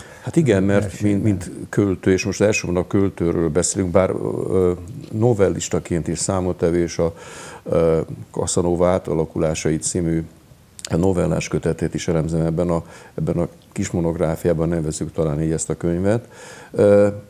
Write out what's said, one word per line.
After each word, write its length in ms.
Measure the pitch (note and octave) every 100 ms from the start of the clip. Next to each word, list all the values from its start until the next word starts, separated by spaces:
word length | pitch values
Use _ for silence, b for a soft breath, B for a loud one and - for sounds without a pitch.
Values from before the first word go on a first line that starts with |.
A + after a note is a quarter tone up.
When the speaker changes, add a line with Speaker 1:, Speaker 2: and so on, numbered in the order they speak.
| B B
Speaker 1:
Hát 140 | A#2+ E3
igen, 260 | C#3 G2
mert 200 | G2 G2+
Speaker 2:
versében. 380 | G2+ - G#2 G2+
Speaker 1:
mint, 260 | G#2+ F#2 -
mint 220 | - -
költő, 440 | - G2+ F2+ G2
és 120 | F#2
most 160 | G2+ F2+
elsősorban 400 | G#2 G#2+ F2+ F2+
A 60 | E2+
költőről 600 | G2+ F#2+ - E2+ F2 E2
beszélünk, 420 | D#2+ E2+ G2+ F2+
bár, 200 | F#2 F#2
ö, 640 | - - - - F#2+ F2+ F2 F2 - -
novellistaként 960 | A2 B2 G2+ F#2 - - F2 - E2+ D#2+
is 100 | E2
számottevő, 640 | - F#2+ F2+ F2 F2 F2
és 160 | E2+ -
a, 160 | E2 - B B B B
ö, 380 | - E2 E2 D#2+ - A1+ -
Casanova 580 | - E2 - F2 F2 F2+
átalakulásai 880 | F#2 - D#2+ D#2 E2+ D#2+ D#2+ D#2 D#2
című 460 | - F#2 E2 E2 E2 - - - _ - - E2
novellás 520 | F#2+ F2 E2 D#2+ -
kötetét 460 | D#2 E2+ D#2+ D#2+
is 140 | D#2 -
elemzem 320 | E2 D#2+ E2
ebben 280 | E2 D#2+ F2
a, 140 | E2+ - B B
ebben 220 | B D#2+ E2
a 120 | E2 - -
kis 180 | - G2
monográfiában, 800 | F#2 E2 E2+ D#2+ D#2 F2 D#2+ E2
nevezzük 440 | E2+ D#2 - D2+
talán 300 | - D#2+ D2
így 100 | D#2+
ezt 180 | D#2+ -
a 60 | D#2
könyvet. 520 | E2+ E2+ G2 A#2 - B B B B
Ö, 380 | G#2+ G#2 G2+ G#2 G2+ -